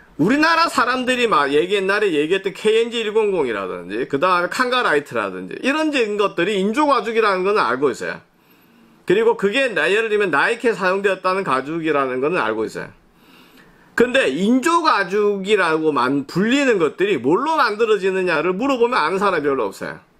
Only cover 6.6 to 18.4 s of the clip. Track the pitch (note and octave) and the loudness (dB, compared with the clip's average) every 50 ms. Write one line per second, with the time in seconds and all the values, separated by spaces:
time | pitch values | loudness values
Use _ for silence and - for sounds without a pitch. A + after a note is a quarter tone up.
6.6 | F#3+ G#3 A3 C#4 D4+ C#4+ C4+ A#3+ G3 A3 A3+ A3+ A3 G#3 F#3+ F#3 F#3 G3 G#3 G#3 | 0 0 0 0 2 2 2 0 0 -2 -2 0 0 2 0 0 0 0 2 2
7.6 | C#3+ A2+ A#2+ C3 C#3+ C3+ A2 - F#2 E2+ E2+ D#2+ - _ _ _ _ _ _ _ | 2 0 0 0 0 0 0 -2 -6 -8 -8 -10 -12 _ _ _ _ _ _ _
8.6 | _ _ _ _ - - - _ - - F3+ G#3 A3+ A3+ A#3 A3+ G3 G3+ G3+ C4+ | _ _ _ _ -20 -20 -20 _ -2 0 2 4 4 2 2 2 0 0 0 2
9.6 | C4+ B3 G3+ D#3+ D3 E3 F#3+ G#3+ A3+ A3+ G#3 G#3 G#3 F#3+ C#3+ C#3 D#3+ G3 A#3 A3+ | 0 0 0 0 0 2 2 0 0 0 0 0 0 2 2 2 2 0 0 0
10.6 | - A#3+ G#3 E3+ F#3+ F#3 F#3 G3 G3 G3+ F#3+ F#3+ - F#3 F#3 F#3+ F#3+ E3 C3 C3 | -2 -2 -2 0 0 0 0 0 0 0 -2 0 -2 -2 -2 -2 -2 -2 -2 -2
11.6 | C3 C#3+ D#3+ E3+ D#3 D#3+ D3 C#3+ C3+ C3 B2+ B2+ C3 D3+ F3+ F3 A#2 A2 A2 A2 | -2 -4 -6 -4 -2 0 0 0 0 0 -2 -2 -2 0 0 0 -2 -2 -2 -2
12.6 | A2 G#2 - F2 - - - _ _ _ _ _ _ - - - - - - - | -4 -4 -6 -10 -12 -12 -16 _ _ _ _ _ _ -20 -20 -20 -20 -20 -20 -20
13.6 | - - _ _ - _ - - A#3 B3 A#3+ C4+ A#3+ D#3 C3 D#3 F#3+ G#3 B3 C4 | -20 -20 _ _ -18 _ 0 0 2 2 2 2 2 2 0 0 2 2 2 2
14.6 | B3+ E4 E4+ E4+ D#4 D#4 A#3+ G#3 F#3+ E3+ F#3+ G#3+ G#3 G#3 G#3 G3 F#3+ G3 A3 G3 | 2 2 2 2 2 2 2 2 0 -2 0 0 0 0 0 -2 0 0 2 2
15.6 | F#3 E3 D#3+ D#3+ D#3 D#3 D3 C3 A#2+ C3 C#3 C#3+ C3+ - - E3 G3+ A3 B3 C#4+ | 2 2 0 0 0 0 0 0 0 0 0 -2 -4 -4 -2 0 0 2 2 2
16.6 | C#4+ C4 A#3 F#3+ E3 C#3 - - F#3+ G#3 F#3+ C3+ A2+ C3 E3 E3 F3 D#4 D#4+ D#4+ | 2 2 2 2 2 0 0 0 0 0 0 0 0 2 0 2 0 0 0 2
17.6 | B3 A3+ G#3 G#3 A#3 A3 A3 G3 F3+ G3 F#3+ F#3+ F#3 F3+ E3 D3 | 0 0 0 0 2 2 2 2 0 0 -2 0 0 0 0 0